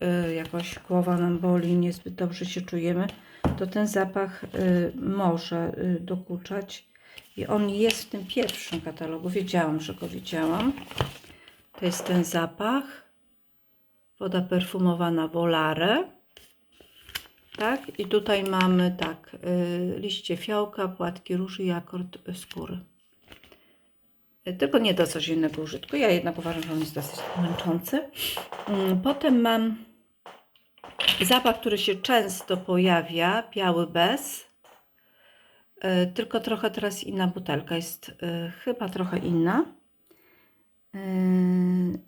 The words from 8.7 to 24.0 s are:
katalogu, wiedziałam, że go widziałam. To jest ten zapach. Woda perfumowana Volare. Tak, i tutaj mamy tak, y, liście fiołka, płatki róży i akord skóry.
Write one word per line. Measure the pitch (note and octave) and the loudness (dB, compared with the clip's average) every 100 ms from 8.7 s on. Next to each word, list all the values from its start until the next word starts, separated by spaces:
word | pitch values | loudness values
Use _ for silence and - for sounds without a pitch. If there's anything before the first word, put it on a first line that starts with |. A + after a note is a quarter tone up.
| E3 | -6
katalogu, | D#3+ D#3 D#3+ D#3+ F3+ | -8 -8 -8 -6 -4
wiedziałam, | G3 F#3 F3+ D#3+ D#3 | -2 0 2 2 0
że | D#3 | -4
go | - E3+ | -8 -8
widziałam. | F#3 - E3 D#3+ E3+ B3+ C#4 - - - - - - - _ _ - | -10 -6 -2 0 2 0 -2 -8 -4 -4 -6 -20 -20 -20 _ _ -2
To | F3+ | -2
jest | F3+ - | 0 2
ten | F3+ | 2
zapach. | E3 E3+ E3 - G#3+ C4+ C4+ - _ _ _ _ _ _ _ _ _ _ _ - | 4 0 0 -2 0 0 -2 -16 _ _ _ _ _ _ _ _ _ _ _ -8
Woda | F#3+ F#3 | -2 -2
perfumowana | F3+ F3+ F3+ F#3 F3+ E3+ E3+ E3 D#3+ | 0 0 0 2 2 4 2 0 0
Volare. | E3+ E3+ D#3+ D#3 D#3 F3+ C4+ F#4+ - _ - - _ _ _ - _ - - - _ _ - | 0 2 2 2 2 2 2 0 -10 _ -20 -20 _ _ _ -20 _ -16 -16 -16 _ _ -4
Tak, | G#3+ C#4 - - | -2 -2 -6 -8
i | F#3+ | 0
tutaj | G#3 G#3 G3 | 0 2 0
mamy | F#3+ F#3 F#3 F3+ F3+ F3+ | 2 4 4 6 4 0
tak, | E3+ - - - F3 F3+ F3 F3 F3+ - | -4 -6 -14 -10 -2 -2 0 -2 -4 -4
y, | |
liście | G3+ - - F3+ | -6 -8 -6 -6
fiołka, | - G#3 G#3 A3 F#3 | -2 -2 -2 -4 -6
płatki | F#3 F3 F3+ - F3+ | -4 -6 -6 -4 -4
róży | F#3+ F#3+ | -4 -4
i | F#3 | -2
akord | E3+ E3+ F3+ F#3 - - | -2 -4 -10 -10 -12 -12
skóry. | F#3 - E3+ E3 F3+ - _ _ _ _ - - - _ _ _ _ | -12 -12 -12 -10 -12 -14 _ _ _ _ -20 -20 -20 _ _ _ _